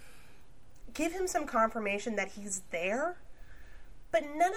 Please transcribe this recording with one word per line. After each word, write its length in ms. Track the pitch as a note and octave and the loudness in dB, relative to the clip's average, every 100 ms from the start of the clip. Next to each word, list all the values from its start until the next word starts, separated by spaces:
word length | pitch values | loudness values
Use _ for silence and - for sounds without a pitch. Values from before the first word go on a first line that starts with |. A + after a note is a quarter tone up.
| - - - - - - - - - | -8 -10 -10 -10 -10 -10 -10 -10 -6
give 180 | B3 E4 | 0 0
him 140 | F#4 F#4 | 2 2
some 200 | F4 D4 | 2 2
confirmation 680 | A#3 A3+ A3+ G#3 G3+ A#3+ G#3 | 6 6 4 0 0 0 0
that 120 | F#3+ | 0
he's 300 | - G3+ F#3+ - | -2 -4 -4 -2
there, 460 | E3+ F#3 A#3 E4 F4+ - - - - - - - - - | 0 2 2 2 -2 -8 -10 -10 -10 -8 -10 -8 -10 2
but 100 | E4+ D4 D4+ | 2 2 4
none 160 | F4+ | 4